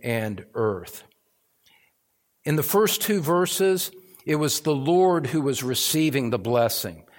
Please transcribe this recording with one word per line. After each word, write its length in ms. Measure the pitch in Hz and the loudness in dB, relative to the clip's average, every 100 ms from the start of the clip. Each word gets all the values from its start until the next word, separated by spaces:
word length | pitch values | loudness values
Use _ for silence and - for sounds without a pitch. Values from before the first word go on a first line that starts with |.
and 440 | 123 117 107 98 - | -6 -4 -4 -8 -10
earth." 500 | 120 110 92 85 - - _ _ _ _ _ _ _ _ _ _ _ _ _ | -2 -2 -2 -8 -18 -20 _ _ _ _ _ _ _ _ _ _ _ _ _
In 120 | 151 151 | -4 -2
the 60 | |
first 380 | 147 196 214 - | 2 2 2 0
two 180 | - 202 | -2 -2
verses, 720 | 147 175 175 - 190 185 - - - - - | 2 0 0 0 0 0 -4 -10 -20 -12 -2
it 80 | |
was 260 | 151 151 - | 0 0 0
the 140 | 156 | 0
Lord 540 | 143 139 180 185 170 135 | 0 2 4 4 2 0
who 140 | 160 | -2
was 200 | 139 127 | 0 -2
receiving 680 | 127 123 - 156 156 139 117 | -2 -2 0 2 2 2 0
the 80 | 113 | 0
blessing. 640 | 113 120 113 - 101 80 - | 2 2 2 0 -8 -12 -20